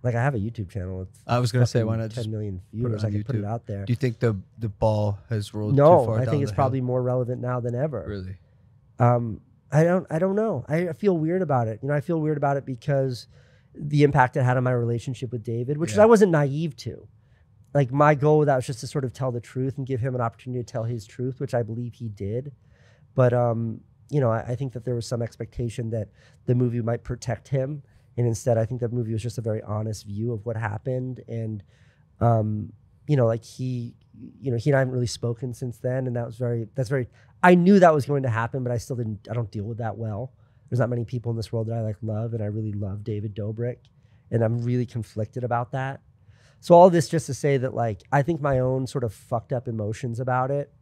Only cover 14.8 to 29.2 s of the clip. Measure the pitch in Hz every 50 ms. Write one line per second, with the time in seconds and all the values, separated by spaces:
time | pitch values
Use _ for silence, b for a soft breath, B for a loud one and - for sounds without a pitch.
14.8 | 117 117 120 117 - 143 127 - 135 113 123 120 104 - 113 117 123 120 147 147
15.8 | 170 160 107 208 208 226 233 202 220 190 165 151 147 139 135 151 170 160 143 -
16.8 | - - - - - - _ _ b b b b b b b b - _ - 143
17.8 | 139 120 127 143 147 147 156 139 127 151 151 151 151 143 139 127 120 - 135 -
18.8 | - 123 - 156 131 123 - - 131 131 117 120 110 - - 127 131 135 - -
19.8 | 135 123 135 120 113 135 127 127 120 117 - _ - 127 123 123 117 - - 123
20.8 | 110 117 123 113 104 - - - 123 131 127 - 143 127 - 120 117 107 113 117
21.8 | 123 120 - _ 117 113 104 - 101 98 107 123 139 147 - b b b b b
22.8 | b b b b b b _ - 127 123 120 123 120 120 117 113 117 113 110 -
23.8 | - _ _ _ _ _ 139 147 131 117 110 113 - - 123 - 139 131 - 127
24.8 | 113 127 123 117 113 - 127 117 117 113 - _ 117 110 - - 120 117 107 -
25.8 | 117 113 110 113 104 - b b b b b b _ - 123 123 127 123 117 120
26.8 | 113 113 120 120 - - 123 120 - - 117 - - - 139 135 131 135 151 143
27.8 | - b b b b b _ - 120 120 113 - - 131 117 113 113 110 127 120
28.8 | 120 113 117 123 117 107 113 110